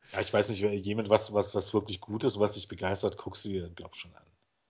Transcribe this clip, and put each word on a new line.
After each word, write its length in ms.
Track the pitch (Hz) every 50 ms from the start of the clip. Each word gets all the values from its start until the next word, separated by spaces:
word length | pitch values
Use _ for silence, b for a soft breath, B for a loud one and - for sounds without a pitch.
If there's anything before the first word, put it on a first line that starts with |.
| _ - -
Ja, 80 | 104
ich 100 | 95 -
weiß 160 | - 101 104 -
nicht, 120 | 110 95
wer, 120 | 101 104 104
jemand, 360 | 101 92 101 104 113 107 101
was, 240 | 107 107 - - 104
was, 200 | 104 98 - -
was 200 | 104 92 - -
wirklich 260 | 107 107 - 101 -
gut 240 | - - 104 110 143
ist 120 | 131 104
und 60 | 101
was 120 | 104 101 -
dich 160 | 98 - -
begeistert, 480 | 87 87 95 92 98 - - 101 - -
guckst 260 | - 104 - - -
du 60 | 104
dir, 200 | 95 92 85 85 85
glaub 220 | - 85 - - -
schon 180 | - 85 -
an. 80 | - _ _ _ _ _ _ _ _ _ _